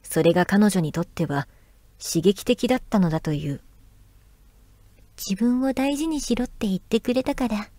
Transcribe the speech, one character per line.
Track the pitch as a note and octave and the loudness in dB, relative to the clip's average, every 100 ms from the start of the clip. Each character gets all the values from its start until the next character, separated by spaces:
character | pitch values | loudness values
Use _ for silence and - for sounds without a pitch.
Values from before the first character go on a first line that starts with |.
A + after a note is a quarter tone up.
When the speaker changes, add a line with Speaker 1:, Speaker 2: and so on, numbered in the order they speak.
Speaker 1:
そ | - E3 | -2 2
れ | E3 | 4
が | E3+ F3 | 4 4
彼 | G3 G#3 | 4 4
女 | F#3 | 2
に | D#3 | -2
と | E3 | -4
っ | |
て | F3 - D#3+ | -6 -4 -2
は | C#3+ - - _ _ - _ | -2 -6 -16 _ _ -20 _
刺 | - E3 | -4 2
激 | F3 G3 | 2 2
的 | - A#3+ A#3+ | -2 0 0
だ | D#3 | -2
っ | |
た | - G#3+ | 0 2
の | F3 | 2
だ | D#3+ | 0
と | - | -2
い | D3 D3+ | -4 -4
う。 | C#3 - - - - - - _ _ - - - _ - - - - | -8 -12 -20 -20 -20 -20 -20 _ _ -20 -20 -20 _ -20 -20 -20 -16
Speaker 2:
自 | - | -8
分 | G3 A#3 B3 | -2 0 2
を | C4+ | 0
大 | C4 C#4 C#4+ | 0 -2 0
事 | D#4+ | -2
に | D4+ | -4
し | - | -2
ろ | A#3 B3 | -2 -2
っ | |
て | - G#3+ | -4 -2
言 | F#3 | -2
っ | |
て | - A3+ | -2 -2
く | - | 0
れ | B3 | -2
た | C4+ | -2
か | C4+ B3 | -2 -2
ら。 | G#3+ G#3 | -4 -8